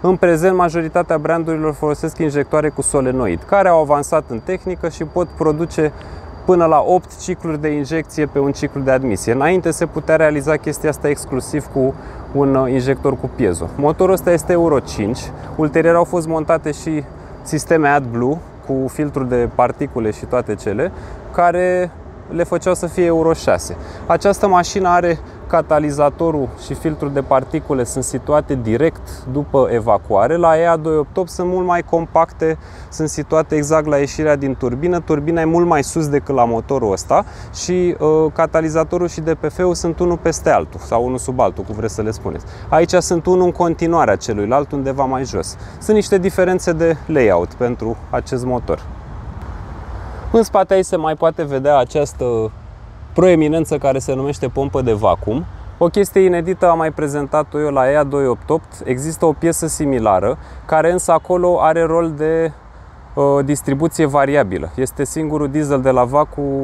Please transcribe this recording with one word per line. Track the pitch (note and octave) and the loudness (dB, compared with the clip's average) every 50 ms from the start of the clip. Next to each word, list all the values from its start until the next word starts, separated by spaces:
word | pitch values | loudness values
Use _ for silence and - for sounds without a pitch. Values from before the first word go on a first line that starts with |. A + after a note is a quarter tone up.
În | - F3+ F#3 | 0 2 2
prezent, | E3+ - F3 E3+ D#3 E3+ F#3+ F#3 | 4 4 4 4 4 4 2 4
majoritatea | F#3 F3+ E3+ D3+ E3+ E3 D#3+ - F3 E3+ - E3+ D#3 | 4 2 2 0 -2 -4 -2 -2 -2 0 0 0 0
brandurilor | D3 D#3 E3 E3 D#3+ E3 E3 D#3 D#3 D#3 D3 | 0 0 0 0 0 -2 -2 -2 -2 -2 -2
folosesc | - D#3 D3+ D3 - - D#3+ - - | 0 -2 -2 -2 -2 -4 -6 -4 -2
injectoare | E3 D3+ C#3 D3 C3+ - - D#3 D3+ D3+ | -2 0 0 0 -2 0 0 0 0 0
cu | C#3 - | -2 -2
solenoid, | C3+ - - C#3+ C3 C3 B2+ C3 B2 G2 E2+ E2+ - | -2 0 0 0 0 0 0 0 0 0 -2 -4 -2
care | - G3 G3+ G3 F#3 | 0 2 4 4 6
au | E3+ D#3+ | 6 4
avansat | D#3 C#3 D3 C#3+ C#3+ - E3+ D#3 D3+ - | 4 4 2 2 2 0 0 0 0 -2
în | B2 A2 | -6 -8
tehnică | - - F#3 F3+ - F#3 F3+ E3 - E3 | -6 -6 -6 -6 -6 -8 -6 -4 -6 -6
și | - - E3 | -6 -6 -8
pot | D3+ - F3+ F3 - | -4 -2 -2 -4 -4
produce | - - D#3 D#3 D3+ D3+ E3+ E3 - - D#3 D3+ - - - - - - - - - - - | -4 -2 0 0 0 0 -2 -4 -2 0 -2 -2 -2 -6 -12 -16 -16 -16 -16 -16 -18 -4 0
până | - F#3 F3 E3+ | 2 4 4 6
la | D#3+ D#3+ C#3+ A2 B2 | 6 4 4 4 4
opt | F3+ F3+ - - - - | 2 2 0 -2 -10 -12
cicluri | - - F#3 - - E3+ D#3 D3 | -8 -8 -6 -6 -4 -6 -4 -2
de | D3 D#3 | -2 -2
injecție | D3 D3 C#3+ B2+ D#3+ D#3+ D3+ - - D#3 D3 | -2 -2 -2 -2 -4 -4 -4 -4 -4 -4 -4
pe | C3+ - C#3+ | -2 0 0
un | C#3 C#3 | 0 0
ciclu | C#3 - D3+ C#3+ - C#3 | 0 -2 -4 -4 -4 -2
de | C3+ C3+ | 0 2
admisie. | C3 C3 C3+ B2+ G2+ F#2 - A2+ A#2 | 2 2 2 0 -2 0 0 0 0
Înainte | C3+ C#3+ D#3+ F#3 F#3 - E3+ | 2 2 2 2 2 0 0
se | D#3 - E3+ | -2 -2 -4
putea | D#3 - D#3+ D3 - D#3+ | -4 -4 -4 0 2 2
realiza | D#3 D#3+ D3+ D3+ D3 C3+ D3+ D#3 D3+ | 4 4 2 2 0 0 0 0 0
chestia | - D3+ C#3+ - - D#3 | -2 -4 -6 -2 -2 -2
asta | C#3+ - - C#3+ | -2 -2 -2 -2
exclusiv | D3+ - - - C#3+ C3 B2+ - - D3+ C3+ - - | -2 -2 -4 -6 -6 -6 -4 -4 -6 -6 -6 -4 -2
cu | C#3 C3 C3+ C3+ - - - - - - - - | 0 0 0 0 -4 -10 -14 -14 -14 -12 -4 0
un, | C#3 C#3+ C#3 C3+ | 2 2 4 4
uh, | C3 C3+ B2 | 2 2 2
injector | C3 C3 B2 C3 C#3 B2+ - C#3 C3 - | 0 0 0 0 0 0 0 0 -2 -2
cu | - B2+ - | -4 -8 -4
piezo. | - B2+ F#2+ F2 - - - - | 0 0 0 0 -2 -4 -6 -4
Motorul | - C#3+ D3 D#3 - F#3 F#3 F#3+ | 0 0 0 2 2 2 2 2
ăsta | E3+ D#3 F3+ | 2 2 2
este | F3 D#3+ D#3 - | 2 2 2 2
Euro | F3+ E3+ E3+ E3 D3 C3 | 2 2 4 4 2 0
cinci. | - - - - G#2+ G2+ B2+ - - - - - - - - | 0 -2 -6 -4 -4 -4 -4 -6 -8 -12 -14 -14 -14 -10 -4
Ulterior | - D#3 D3 - E3 D#3 E3+ E3+ | -2 -2 0 2 2 4 4 4
au | E3+ F3 | 4 2
fost | E3+ - F3 D#3+ D#3+ | 2 0 -2 -2 -2
montate | E3 D#3+ D#3 D#3+ E3+ D#3+ D#3 D#3 | -2 -2 0 0 0 0 0 -4
și | D3 - - E3 D#3 D3+ C#3 - - - - - - - | -6 -6 -6 -6 -4 -4 -6 -8 -14 -18 -18 -18 -18 -16
sisteme | - - - D3 - - E3+ D#3+ D#3 C#3+ | -8 -6 -6 -6 0 2 2 4 4 4
AdBlue | D3 D3 C3+ A#2+ A2+ A#2 B2 C3 D3+ E3+ - - - - - - | 2 2 0 -2 -2 -2 0 0 -2 -2 -6 -12 -18 -14 -8 -4
cu | C3+ C3 C3 B2+ | -4 -2 -2 -4
filtru | - - D3+ C#3+ - C#3 C3 | -2 -4 -4 -4 -2 -4 -2
de | B2 B2 A#2+ A#2+ A#2 - | 0 0 0 0 0 2
particule | - B2 B2 - - D3 C3+ - B2+ A2 A2 | 2 0 0 0 -2 -6 -6 -4 -2 -2 -2
și | G#2 - - | -4 -4 -6
toate | - - B2 A#2 - G#2 | -4 -2 -2 -2 -4 -6
cele, | F#2+ - G#2+ G2 A2 D3+ F#3+ - - - - - - - - | -6 -4 -4 -2 -2 -2 -4 -6 -10 -14 -14 -16 -16 -16 -6
care | - - F3 F3 E3+ F3+ F3+ F#3 F3+ F3+ F3+ E3+ - - - - - - - - | 0 2 2 2 2 2 2 2 2 0 0 -2 -6 -12 -18 -18 -18 -18 -14 -6
le | D3+ E3 E3+ | -4 -2 -2
făceau | - F3+ E3 - F#3+ F3+ | 0 -2 -2 0 -2 -2
să | - - E3 | -2 -2 -4
fie | - F#3+ F3 | 0 0 2
Euro | E3+ E3 D#3+ D#3+ E3 D#3 | 2 4 4 4 2 2
șase. | - - - G2 F2 - - E2+ - - - - - - - | 2 2 2 2 2 0 -6 -10 -12 -12 -14 -14 -8 -2 0
Această | E3+ E3 - G3+ G3 - - G3 | 0 2 4 2 2 2 2 4
mașină | F#3+ F3+ F3 - - G3+ F#3+ F3 | 4 4 2 2 0 0 2 4
are | F3 F3 F3 F3 E3 D3+ - - - - - - | 4 4 4 2 0 -2 -4 -10 -16 -16 -4 0
catalizatorul | - E3 D#3 - D#3 D3+ D3+ D3+ C#3+ C#3+ D3 C#3+ - - E3 E3 D#3 D3 C3+ A#2+ - - - | 0 0 2 2 2 2 2 0 0 2 2 2 2 0 0 0 0 0 -2 -4 -6 -10 -12
și | - C#3+ | -10 -10
filtrul | - - - D3+ - D#3 C#3+ | -6 -4 -4 -4 -4 -4 -4
de | C#3 C#3 | -2 -4
particule | C3 - C3+ C3 B2 - - D#3 - - D3 C3 A#2+ | 0 2 2 0 2 0 -4 -6 -4 -2 -2 -2 -2
sunt | - - C3+ B2 | -2 -4 -6 -6
situate | - - B2+ - - D3 D3+ D3 - D3 C3 | -4 -6 -6 -2 0 0 0 2 0 -2 -4
direct | A#2 A2+ A2 A#2+ D3+ E3 - - - - - - - C3 | -2 0 0 2 2 0 0 -4 -10 -16 -16 -14 -10 -6
după | B2+ D3 C#3+ - - C#3 B2 G2+ | -4 -4 -4 0 2 2 4 4
evacuare. | A#2 A#2 G#2+ A#2 G#2 G2 - - G#2+ G2 A2 B2 D#3+ | 2 0 2 2 2 2 2 2 2 4 4 4 2
La | F3 E3+ E3 D#3+ D#3+ | 4 4 4 4 4
E | E3 E3+ | 4 4
A | E3 | 2
doi | D#3+ D3+ D#3+ D#3 D3+ | 2 0 0 0 0
opt | C#3+ - - F#3+ | 0 0 -2 -4
opt | F#3 E3+ | -4 -4
sunt | - - F3+ F3+ | -4 -4 -4 -2
mult | F3+ F#3 F3+ | -2 0 0
mai | F3+ F3 F3 | 0 0 -2
compacte, | E3 - - E3 E3 - - D#3+ E3 D#3+ - - D#3+ D#3+ D#3+ D#3+ - - - - - - | 0 0 -2 -2 -2 0 2 2 2 2 0 -2 -2 -2 -2 -4 -8 -14 -18 -18 -18 -12
sunt | - - D#3 D3 | -6 -4 -4 -4
situate | - D#3 D3 - D#3+ D#3+ D#3 - D#3+ | -4 -6 -4 0 0 0 2 2 0
exact | D3+ D3 C#3+ D#3+ D#3+ D3+ | -2 0 2 2 2 2
la | D3+ D3 C#3+ | 2 2 0
ieșirea | C#3+ C3+ - - D#3 D3+ D3 | 0 0 -2 -2 0 2 2
din | C#3 C#3 C3+ C3 | 2 0 -2 -2
turbină. | - C3+ A#2+ A#2+ C3 D#3 F3 F3+ E3+ | -2 -2 -4 -2 -2 -2 -2 -2 -2
Turbina | - - D#3+ D3 C#3+ D#3 E3+ E3+ | 0 0 -2 0 0 0 0 0
e | D#3+ | 0
mult | D#3+ E3 E3+ F3 F3 | 2 2 2 2 2
mai | E3 D3 C3+ | 2 0 -2
sus | - - E3+ D#3 D3 | -2 -2 -4 -2 0
decât | C#3+ C#3+ - - C#3 | 0 -2 -2 0 2
la | C3 A#2+ | 2 2
motorul | A#2 A#2 A2+ A2 - C#3 C3+ A#2+ G#2 | 2 2 -2 -2 -2 -2 -2 0 0
ăsta | F#2+ F#2 - - C#3 E3+ G#3 - - - - - - | -2 -2 -2 0 0 0 0 -2 -8 -16 -16 -16 -12
și, | - - - F3+ F3+ F3+ F3 D#3+ - | -8 -4 -2 0 0 0 0 0 0
uh, | D3+ D3+ D#3 D#3 D#3+ D3+ D3 | 2 2 4 4 2 2 2
catalizatorul | - E3 D#3 - D#3+ D#3+ D#3 D3+ D#3+ D#3+ - F3+ F3 F3 E3+ | 0 0 0 2 0 0 0 0 0 0 0 -2 -2 -2 -2
și | - - | -4 -4
D | D#3 E3 D#3+ | -4 -2 -2
P | D3+ - D3+ | -2 -4 -6
F-ul | - - F#3 F3+ F3 | -2 0 0 0 0
sunt | E3+ - E3+ D#3+ - | 0 -2 -4 -2 0
unul | F3+ F3+ E3+ E3 | 0 0 0 0
peste | - E3+ D#3 - - D#3+ | 0 -2 -2 0 0 2
altul | C#3 G2+ - - - F#2 | 2 2 0 -2 -8 -14
sau | - - A2+ A2+ A#2+ | -6 -2 -2 0 0
unul | B2+ B2+ B2 | 0 -2 -4
sub | - - B2+ B2+ | -6 -4 0 0
altul, | A#2 F#2+ - - G2 | 0 0 0 -2 -8
cum | - G2+ | -8 -6
vreți | G#2 A2 A2 - | -6 -6 -4 -4
să | - | -4
le | G#2+ G#2+ | -4 -4
spuneți. | A2 - - G2 D2+ - - - - - - - | -6 -6 -8 -8 -8 -8 -10 -14 -16 -16 -4 2
Aici | - D#3+ E3+ E3 - | 2 4 4 4 2
sunt | F3+ D#3+ - F3+ E3 D#3 | 0 2 2 0 0 2
unul | F#3 F3+ F#3 F3+ | 2 4 4 4
în | F3+ | 2
continuare | D#3+ - F3 E3+ D#3 - E3+ E3 E3+ E3 C#3 A2 | 2 2 0 0 0 0 0 2 2 4 4 4
a | G2 | 2
celuilalt, | F#2+ - - G#2+ G#2 G2+ G#2 B2+ C#3+ D3 - | 2 0 -4 -4 -2 0 2 2 2 2 0
undeva | D3+ C#3 C3+ C3+ C3 C#3 C#3 | -4 -4 -4 -4 -2 -2 -2
mai | C3 C3+ C#3+ C#3 | -2 -2 -4 -4
jos. | B2 - F#2+ D#2+ - - - - - - - | -4 -4 -6 -6 -6 -10 -14 -16 -16 -16 -6
Sunt | - - G#3+ | 0 2 2
niște | G#3+ G3 - G3+ F#3+ | 2 4 2 2 2
diferențe | F3 F#3+ - - F#3 F3+ F#3 F3+ - F#3 | 2 0 0 2 2 2 2 0 0 -2
de | E3+ D#3 E3+ E3 D#3+ C3+ - | 0 2 2 2 0 0 -2
layout | - D#3 C#3+ B2 G#2 F2+ E2+ F2 E2+ - | 0 2 4 4 6 4 4 2 0 -2
pentru | - B2+ A#2 A#2+ - A2 A2 A#2 - - - | -4 -2 -2 -2 -4 -4 -6 -6 -8 -8 -6
acest | - B2 A#2+ - C3+ B2 A#2+ | -4 -4 -4 -4 -6 -4 -4
motor. | B2+ B2+ A#2+ - - E2 - - - - - - - - - - - - - - - - - - - - - - - - - - - - - - - - | -4 -4 -4 -2 -4 -4 -4 -6 -10 -14 -14 -14 -14 -14 -12 -12 -12 -12 -12 -12 -12 -12 -12 -12 -14 -14 -14 -12 -12 -12 -12 -12 -12 -12 -12 -4 2 2
În | A#3 A3 | 4 4
spate | - - G3+ F#3+ - G3 | 4 2 2 4 4 4
aici | F#3+ F#3 | 2 2
se | - F#3+ | 2 -2
mai | E3+ D#3 D#3+ D#3 | -2 0 -2 0
poate | - - E3 D#3+ - D#3+ | 2 2 0 2 0 -2
vedea | C#3+ C#3 C3+ C3+ C#3+ D3 C#3 | -2 -2 0 2 4 4 4
această | B2+ B2+ - D3+ D3 C#3+ - - C3 B2 A#2+ A2+ A2 G#2+ - - - - - - - - - - - - - | 4 2 0 0 -2 -2 -2 -4 -2 0 0 0 -2 -2 -6 -10 -16 -18 -18 -18 -18 -20 -18 -18 -18 -4 0
proeminență | - E3+ F#3 F3 D#3 D#3 D3+ D#3 E3 D#3 - D#3+ C#3+ | 4 6 6 6 6 4 2 2 0 0 0 -2 0
care | - C#3 C3 C3+ | 2 0 0 0
se | B2+ - C#3+ | 0 -2 -2
numește | C3 C3+ C#3+ C#3+ - - B2+ | -2 -2 -4 -4 -4 -4 -4
pompă | - C3+ C#3 C#3 - C#3 | -2 -2 -2 -2 -2 0
de | C3 A#2+ A2 | 0 2 2
vacuum. | G2+ A2 G2 E2+ - - G#2+ A2 C#3+ F3 - - - - - - - | 4 4 4 2 2 0 -2 -2 -2 -4 -6 -10 -14 -16 -16 -2 0
O | E3+ E3+ | 0 2
chestie | - G#3 G3 - - G3+ | 4 2 0 4 4 4
inedită, | F#3+ F#3 F3 F3 D#3+ F3+ F#3 - F3 F3 | 6 6 4 2 0 -2 0 2 4 4
am | E3+ E3 | 4 4
mai | D#3+ D#3 | 2 0
prezentat-o | D3 - D3+ D3 C#3 D3 C#3+ C3+ - D3+ D3 - - D3 | -2 -2 -4 -2 -2 -4 -2 0 0 0 0 0 -2 -2
eu | D3+ D3 | -2 0
la | C#3 C3+ B2+ C3 | 2 2 4 4
E | C#3+ D3+ | 4 4
A | D3 | 2
doi | C#3 C#3 C#3+ C#3 B2+ | 2 0 0 0 0
opt | A#2+ - - - | 0 -2 -2 -2
opt. | D3 E3 - - - - - | -2 -2 -2 -6 -16 -10 -6
Există | - B2+ B2+ C#3 D#3+ D#3+ - F3+ | -4 -4 -4 -4 -6 -2 0 0
o | D#3+ C#3+ | 0 2
piesă | - - E3+ D#3+ - E3+ D#3 | 2 0 0 0 0 -2 -4
similară, | - - D#3 C#3 C3+ A#2+ A2 G#2+ G2 F#2 F#2+ A2 C#3 - - - - - - | -4 -2 -2 0 0 2 2 4 4 4 2 0 -2 -4 -8 -14 -18 -18 -4
care | - D#3+ D#3 D#3 E3 | 0 2 2 4 4
însă | F3 F3+ - - | 2 2 2 2
acolo | E3 D#3 - - F3+ F3+ F3 F3+ F3 D#3 | 2 2 2 0 0 2 4 2 4 4
are | - D#3 D#3+ E3 E3 | 4 4 4 2 2
rol | D#3 D#3+ E3+ E3+ E3 | 2 2 0 0 0
de, | D#3 C#3+ D#3 D#3 E3 E3 E3 D#3+ D3+ - - - - - - - - - - - - | -2 -2 -2 0 0 0 0 -2 -4 -8 -16 -20 -20 -20 -20 -20 -20 -20 -20 -8 -2
uh, | C#3+ C#3 C#3+ C#3+ C#3+ C#3 | 0 2 4 4 2 2
distribuție | C3+ D3 C3 - - C#3 C3+ E3 E3 - - D#3+ | 0 -2 -2 -2 -2 0 0 0 -2 0 0 0
variabilă. | C#3 C3+ D3 C#3 C#3 C#3+ D3 B2 F#2+ F#2 D#2 D#2 E2 - | 2 4 2 2 4 4 2 2 2 0 -4 -6 -6 -4
Este | - C3 B2+ - - C#3+ | -4 -4 -4 -2 -4 -4
singurul | - - D#3+ D#3+ D3+ D3+ D3 D3 C#3 | -4 -4 -4 -4 -2 -2 -2 -2 -2
diesel | C3+ D#3 D3+ C#3 C#3+ C3+ | -2 -2 0 0 0 2
de | B2+ C3+ | 2 4
la | B2+ B2+ B2 | 4 4 2
vac | A#2+ B2+ D3 D#3 - | 4 2 2 0 0
cu | - - C#3+ C#3 C#3 C#3 | -2 -4 -4 -4 -2 -2